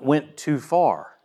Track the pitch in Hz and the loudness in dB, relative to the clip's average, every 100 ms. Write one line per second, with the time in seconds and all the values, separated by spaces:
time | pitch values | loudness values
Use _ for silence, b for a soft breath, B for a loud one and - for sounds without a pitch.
0 | 131 151 147 - - 139 - 170 156 80 | 2 0 0 -8 -4 -4 0 0 2 0
1 | - - | -8 -20